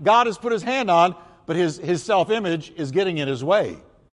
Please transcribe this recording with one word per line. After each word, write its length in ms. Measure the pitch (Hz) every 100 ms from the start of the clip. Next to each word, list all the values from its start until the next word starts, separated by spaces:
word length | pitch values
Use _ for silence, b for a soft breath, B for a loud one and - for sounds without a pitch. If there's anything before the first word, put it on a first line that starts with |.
God 280 | 151 233 240
has 100 | 185
put 140 | 240
his 100 | 226
hand 300 | 175 262 220
on, 240 | 170 180 175 B B -
but 100 | 165
his, 200 | 170 147
his 280 | 147 175
self-image 680 | - 196 170 226 190 165 - -
is 160 | 143
getting 260 | 151 190 160
in 80 | 139
his 160 | 127
way. 360 | 139 202 127 78 - _ _